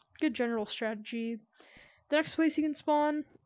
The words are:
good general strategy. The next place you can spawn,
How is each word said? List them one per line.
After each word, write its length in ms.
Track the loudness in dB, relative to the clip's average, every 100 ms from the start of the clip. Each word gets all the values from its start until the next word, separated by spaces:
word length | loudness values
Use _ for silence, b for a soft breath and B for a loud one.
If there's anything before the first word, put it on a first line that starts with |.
| _ -2
good 140 | -2
general 320 | 0 -2 -2 -4
strategy. 720 | -4 -4 -6 -8 -6 -4 -6 _ B B B B B 0
The 80 | 0
next 180 | 0 2
place 220 | 2 4
you 60 |
can 120 | 0 -2
spawn, 500 | 2 4 4 0 -4 -14